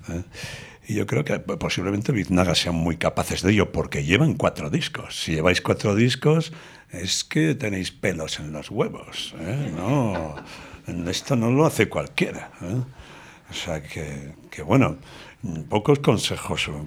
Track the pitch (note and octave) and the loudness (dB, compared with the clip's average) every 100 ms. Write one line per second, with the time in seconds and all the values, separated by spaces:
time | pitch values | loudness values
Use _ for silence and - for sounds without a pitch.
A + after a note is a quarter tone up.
0 | - E2+ F#2 - - - - - - G#2+ | -8 -8 -8 -12 -12 -12 -16 -16 -4 -2
1 | G2+ A#2 D3 G#2+ - E2+ E2+ - F2+ G2+ | 0 0 0 -2 -2 -4 -2 0 0 0
2 | A2 B2+ F2 F2+ F2+ D#2+ - E2+ E2 D#2+ | 2 0 4 4 6 4 2 2 2 2
3 | E2 - - E2 F2+ G#2 F2+ E2 D2+ - | 0 0 -2 0 4 4 4 0 -2 -2
4 | C#2+ G2 D#3 G#2 F#2 - D2+ C3+ - - | 4 6 6 4 2 0 -2 -2 -2 -6
5 | - - - D#2+ E2 - - G#2 A2 G2+ | -10 -8 -2 2 4 4 2 0 2 4
6 | B2 B2 D3+ D#3 D#3+ - - - - F2+ | 4 4 4 2 2 -8 -18 -20 -16 -8
7 | F#2 - - D#3 D#3 C#3+ G#2+ G2 F2+ - | -4 -4 -2 0 2 0 -2 -2 -4 -2
8 | A2 E2+ D#2 - D2+ D2+ C#2+ G2+ - - | -2 -2 -4 -8 -8 -10 -6 -4 -4 -6
9 | - - - - D#2+ C3 C#3 E2 F#2 C#3+ | -12 -12 -10 -10 -6 -4 -4 -4 0 2
10 | A2+ F2+ D#2+ D2 - - - - - E2+ | 2 -2 -4 -8 -14 -16 -18 -16 -10 -6
11 | E2+ F2+ - B2+ A2+ B2+ D#3 - G2 - | -4 -4 -2 0 4 4 4 4 2 0
12 | D2 - - - - - E2+ A#2 B2+ - | -4 -2 -2 -4 -12 -12 -6 -4 -6 -10
13 | - - - - - - - D#2 D2 - | -20 -20 -20 -20 -14 -10 -6 -6 -6 -8
14 | D2+ C#2+ C#2 D#2+ - - D2+ B2 G2+ D#2+ | -8 -8 -12 -14 -16 -10 2 4 4 2
15 | - - - - G2+ D#2+ D#2 A2 - C#3+ | -10 -20 -20 -12 -8 -8 -2 2 4 4
16 | C#3+ G#2+ - F#2+ - D#2 - D2 | 4 2 0 -4 -4 -4 -4 -6